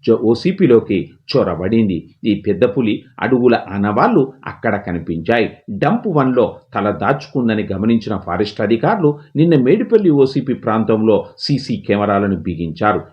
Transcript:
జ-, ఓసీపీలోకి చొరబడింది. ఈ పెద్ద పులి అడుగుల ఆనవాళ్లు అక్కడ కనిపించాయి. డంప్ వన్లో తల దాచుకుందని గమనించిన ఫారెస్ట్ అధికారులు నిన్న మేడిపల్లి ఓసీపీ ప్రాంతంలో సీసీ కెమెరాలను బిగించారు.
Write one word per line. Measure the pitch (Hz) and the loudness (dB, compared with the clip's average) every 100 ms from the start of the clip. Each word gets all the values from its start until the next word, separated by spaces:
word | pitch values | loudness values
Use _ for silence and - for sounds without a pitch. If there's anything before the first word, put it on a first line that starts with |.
| - | 2
జ-, | |
ఓసీపీలోకి | 107 107 117 175 190 170 117 - 98 76 - _ | 0 2 0 0 0 4 4 4 -4 -4 -12 _
చొరబడింది. | 135 95 82 92 113 110 85 - _ 113 | -2 0 -2 0 0 0 -2 -8 _ -4
ఈ | 101 107 | -2 -2
పెద్ద | 92 | 0
పులి | 120 - 113 110 - - | 0 0 -2 -4 -8 -8
అడుగుల | 117 127 123 113 - | 0 2 4 2 -2
ఆనవాళ్లు | 98 101 107 127 214 135 - - | -4 -2 2 2 2 0 -4 -16
అక్కడ | - 117 98 | -6 -4 -4
కనిపించాయి. | 95 87 80 82 82 117 95 - - | -4 -8 -6 -8 -2 0 0 -4 -14
డంప్ | 101 147 226 220 | -4 -2 -2 -2
వన్లో | 156 131 123 107 - _ - | 0 0 2 0 -2 _ -4
తల | 104 | -2
దాచుకుందని | 87 101 147 - 143 120 107 98 | -2 -2 -2 -4 -4 -2 -2 -4
గమనించిన | 95 107 117 110 101 | -2 0 0 0 -8
ఫారెస్ట్ | - 90 101 - | -6 -4 -4 -2
అధికారులు | 104 113 147 214 156 147 - 139 | -2 0 0 2 0 -2 -8 0
నిన్న | 165 156 | 2 4
మేడిపల్లి | 123 202 220 226 196 | 4 2 4 2 4
ఓసీపీ | 143 135 139 131 | 4 2 2 -4
ప్రాంతంలో | 113 - 110 110 110 110 101 - - | -4 -2 -2 2 2 4 2 0 -12
సీసీ | - 139 - 107 | -4 -4 -2 -8
కెమెరాలను | - 101 104 98 101 95 | -2 0 2 0 0 -2
బిగించారు. | 92 82 85 80 107 104 - | -4 -6 -6 -2 0 0 -4